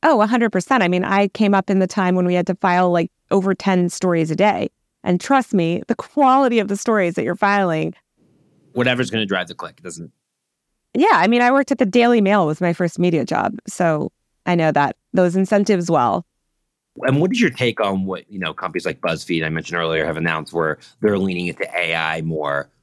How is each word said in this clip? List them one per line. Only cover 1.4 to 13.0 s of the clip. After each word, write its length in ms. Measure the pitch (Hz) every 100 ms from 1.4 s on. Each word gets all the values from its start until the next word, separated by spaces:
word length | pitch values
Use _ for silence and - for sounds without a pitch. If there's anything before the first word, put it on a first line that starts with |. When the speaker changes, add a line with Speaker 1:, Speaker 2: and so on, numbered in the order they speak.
| 208
Speaker 1:
up 160 | 196 190
in 80 | 190
the 80 | 185
time 280 | - 185
when 120 | 180 180
we 80 |
had 120 | 180 175
to 60 | 185
file, 340 | 196 180 180
like, 200 | 175 170 _ _
over 240 | 196 190
ten 340 | 185 - 185 175
stories 420 | - 185 170 160
a 60 | 156
day. 340 | 208 - - _ _ _
And 160 | - 180
trust 340 | - 277 247
me, 280 | 196 165 175 -
the 80 |
quality 640 | 233 - - 269 262 269 233
of 100 | 202
the 80 | 202
stories 380 | - 220 175
that 100 | 170
you're 120 | 113 175
filing. 580 | 202 202 190 160 160 - _ _ _ _ _ _ _
Speaker 2:
Whatever's 380 | - 123 123 123
gonna 160 | 113 107
drive 220 | 95 87
the 60 |
click, 220 | 87 85 -
it 40 |
doesn't. 300 | 87 82 82 _ _ _ _ _ _ _ _
Speaker 1:
Yeah, 140 | - 370
I 140 | 269 185
mean, 160 | 240
I 100 | 247
worked 180 | 269 269
at 80 | 269
the 80 | 226
Daily 360 | 240 240 240
Mail 240 | 196 208 160
was 140 | 156
my 120 | 180
first 260 | 165 175
media 260 | -